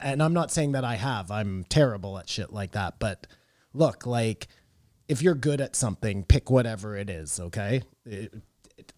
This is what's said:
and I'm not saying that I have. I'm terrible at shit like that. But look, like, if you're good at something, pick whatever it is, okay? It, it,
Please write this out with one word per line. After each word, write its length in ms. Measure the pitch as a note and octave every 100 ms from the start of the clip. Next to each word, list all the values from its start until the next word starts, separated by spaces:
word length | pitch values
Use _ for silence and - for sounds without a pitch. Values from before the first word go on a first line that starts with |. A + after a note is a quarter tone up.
and 200 | C#3 C#3
I'm 100 | D#3+
not 180 | E3+ D3+
saying 220 | E3+ D3
that 120 | C3+
I 120 | B2 A2+
have. 340 | C3 A2 F2
I'm 340 | G#2 G2+ F#2+ F2+
terrible 500 | D3+ C3+ G#2 G2 F#2+
at 100 | -
shit 240 | - F#2
like 200 | G2+ G2
that. 260 | G#2+ F#2 -
But 280 | G#2+ F#2 - _ _ _ _
look, 340 | C3 D3+ - A#2+
like, 420 | A#2+ A2+ G#2+ - _ _ _ _ _ -
if 140 | C#3
you're 140 | F3 D3+
good 240 | D3 C#3+
at 160 | C3+ -
something, 480 | A#2+ F#2 G#2+ G2
pick 260 | F#2 C#3+ -
whatever 460 | B2+ A#2 G#2+ G#2+ G2+
it 120 | G2+
is, 300 | E2+ D#2 -
okay? 440 | F2 G#2+ G2+ B2+ - _
It, 300 | A#2+ G2+ G#2+ A2 - _ _ _
it, 160 | -